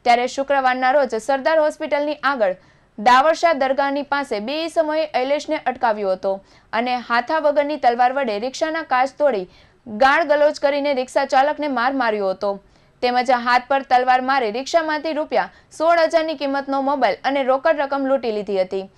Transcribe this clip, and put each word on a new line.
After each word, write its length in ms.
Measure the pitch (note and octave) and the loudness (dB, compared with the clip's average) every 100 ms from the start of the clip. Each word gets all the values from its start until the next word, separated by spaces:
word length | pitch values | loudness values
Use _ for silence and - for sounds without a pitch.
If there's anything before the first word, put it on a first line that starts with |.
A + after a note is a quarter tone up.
| A#3+ | 2
ત્યારે 220 | A#3+ B3 | 2 0
શુક્રવારના 640 | - C#4 C#4 C4 B3+ B3+ | -4 0 2 2 2 2
રોજ 240 | C#4+ C4 A3 | 2 2 -2
સરદાર 440 | - C4+ C4+ D#4+ | -2 0 2 2
હોસ્પિટલની 640 | D4+ D4+ D4+ C#4+ D4 D4 | 2 -2 -4 -2 -2 -2
આગળ 320 | C4+ C#4 G3+ F#3 _ _ _ - | -2 0 0 -2 _ _ _ -4
દાવરશા 560 | G#3+ B3 D4+ D#4+ E4+ | 4 6 4 2 2
દરગાહની 480 | D4 C4 C4+ C#4 C#4 | 2 0 0 -2 -2
પાસે 360 | C#4 C#4 C4+ G#3 | -4 -4 -4 -6
બે 160 | G#3+ D4+ | -4 -6
ઈસમોએ 420 | E4 E4 D#4 D#4 D4+ | -4 -2 -2 -2 -2
અયલેશને 520 | B3+ C4 C#4+ C#4+ D4+ | -2 -2 -4 -2 -4
અટકાવ્યો 540 | C4 C4 A#3+ G#3+ G3 | -4 -2 -2 -2 -2
હતો 220 | F#3+ G3 G3 - _ _ | -2 -4 -6 -10 _ _
અને 180 | A3 B3 B3 | -4 -2 -4
હાથા 440 | A#3 A#3+ A#3+ D#4+ | -2 -2 0 0
વગરની 380 | D4 D4 C#4+ D4+ | 2 2 0 0
તલવાર 360 | B3+ A#3+ B3 | 0 2 0
વડે 220 | C4 C4 G#3 | 0 -2 -4
રિક્ષાના 440 | B3 - D#4+ D#4+ | -6 -4 -4 -4
કાચ 320 | D4+ B3+ C4+ - | -2 0 0 0
તોડી 300 | D4 G#3+ F#3 - _ _ - | 0 0 -6 -14 _ _ -14
ગાળ 360 | G#3+ C#4+ D4+ | 2 4 4
ગલોચ 360 | D#4 D4 D4 D4 | 2 2 2 2
કરીને 340 | C#4 C#4+ C#4+ | 0 0 0
રિક્ષા 320 | C4 B3+ D4+ C#4 | -2 -2 -2 2
ચાલકને 420 | C4 C#4+ D4 D4 | 2 2 0 -4
માર 260 | B3 B3 | -2 -2
માર્યો 360 | C4+ A#3 G#3+ G3 | 0 -2 0 -2
હતો, 220 | F#3+ G3+ G3 _ _ _ _ | -2 -4 -6 _ _ _ _
તેમજ 280 | B3 B3 B3 B3 A#3+ | 0 0 2 0 2
હાથ 200 | B3 B3 | 0 2
પર 140 | C4+ | -2
તલવાર 400 | C4 B3 B3+ B3+ | 2 2 4 2
મારી 300 | B3+ C4+ A3+ | 2 0 0
રિક્ષામાંથી 640 | A3 C4+ E4+ D#4 D4+ D#4+ | -4 -2 -2 0 -4 -4
રૂપિયા 360 | D4 D4+ A3 F3+ - _ - | -4 -2 -2 -4 -10 _ -2
સોળ 260 | D#4 E4+ | 2 2
હજારની 320 | D#4+ E4 D#4+ D4 | 4 2 0 -4
કિંમતનો 460 | C#4+ C#4 C4+ C#4 | -4 -4 -2 -2
મોબાઈલ 360 | C4+ C#4+ A3+ F3+ | -2 0 0 0
અને 180 | C4+ C#4 | -2 -2
રોકડ 380 | C4 C4+ E4 D4+ | 0 0 0 0
રકમ 240 | C#4 C#4 C4+ | -2 -2 -2
લૂંટી 260 | C4+ B3 | -2 -2
લીધી 280 | G#3 G3+ G3 | -6 -4 -2
હતી, 240 | F#3 G3 F#3+ | -2 -4 -8